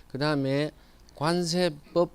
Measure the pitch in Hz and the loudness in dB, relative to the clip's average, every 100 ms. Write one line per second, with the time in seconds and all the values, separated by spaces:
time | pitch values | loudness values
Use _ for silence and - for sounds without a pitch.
0 | - 131 151 143 135 139 151 - - - | -14 -4 0 0 0 0 -2 -6 -20 -20
1 | - - 151 175 170 175 180 147 - 175 | -20 -4 0 0 0 0 0 -2 -4 0
2 | 175 | 0